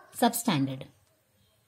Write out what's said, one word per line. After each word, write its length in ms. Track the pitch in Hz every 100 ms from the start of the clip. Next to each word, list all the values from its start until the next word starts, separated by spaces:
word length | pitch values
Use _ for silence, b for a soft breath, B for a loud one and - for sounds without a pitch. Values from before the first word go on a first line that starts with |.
| - -
substandard. 680 | 240 233 - 151 135 135 - _ _ _ _ _ _ _